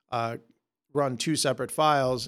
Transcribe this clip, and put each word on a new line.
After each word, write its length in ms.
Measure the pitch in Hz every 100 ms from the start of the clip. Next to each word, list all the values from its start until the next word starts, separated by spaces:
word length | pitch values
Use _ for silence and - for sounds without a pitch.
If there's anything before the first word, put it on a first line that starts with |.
| -
uh, 260 | 120 117 117 _ _ _ _ _
run 240 | 139 139 120
two 180 | - 151
separate 360 | 143 127 123
files 560 | - 151 143 127 127